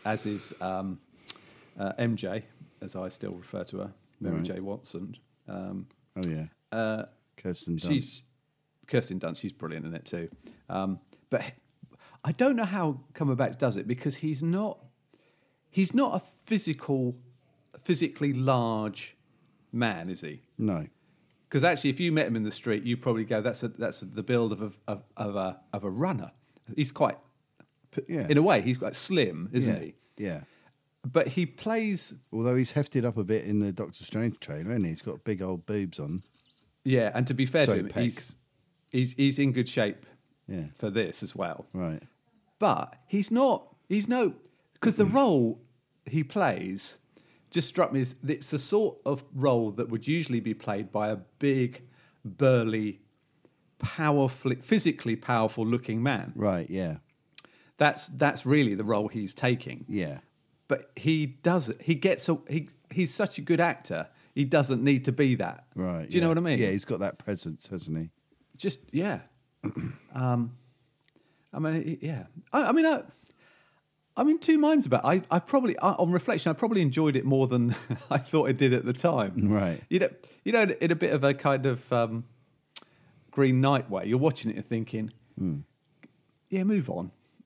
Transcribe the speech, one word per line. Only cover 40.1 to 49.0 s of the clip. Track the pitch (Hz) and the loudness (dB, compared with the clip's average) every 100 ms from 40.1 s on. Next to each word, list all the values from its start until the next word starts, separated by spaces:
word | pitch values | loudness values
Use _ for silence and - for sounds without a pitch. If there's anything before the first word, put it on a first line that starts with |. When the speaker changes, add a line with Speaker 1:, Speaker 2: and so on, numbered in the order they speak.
| _ _ _ - | _ _ _ -10
Speaker 2:
Yeah. | 92 76 | -8 -8
Speaker 1:
for | - 107 | -6 -4
this | 104 87 - | -2 -2 -4
as | 98 | -8
well. | 92 85 76 - | -6 -6 -6 -10
Speaker 2:
Right. | 92 85 78 - _ _ _ _ - | -6 -6 -6 -12 _ _ _ _ -2
Speaker 1:
But | 202 101 - - _ | 0 0 -4 -12 _
he's | 202 202 | -2 0
not, | 233 269 - - _ - | 4 4 2 -4 _ -4
he's | 208 208 | -2 0
no, | 247 196 - - _ _ _ | 0 0 -2 -14 _ _ _
'cause | 226 - | 0 4
the | 202 | 4
Speaker 2:
<clears throat> | 262 | 4
Speaker 1:
role | 254 143 117 - - _ _ _ | 6 4 2 0 -12 _ _ _
he | - 151 | -4 -2
plays | 139 208 151 92 92 95 - - _ _ _ _ _ | -2 0 0 0 -4 -6 -6 -8 _ _ _ _ _
just | 170 - | -2 0
struck | 180 170 | 2 2
me | 135 | 2
as, | 127 - 131 | -2 -4 -6
it's | - - | -4 -4
the | 147 | -4
sort | - 208 214 - | 0 0 0 -2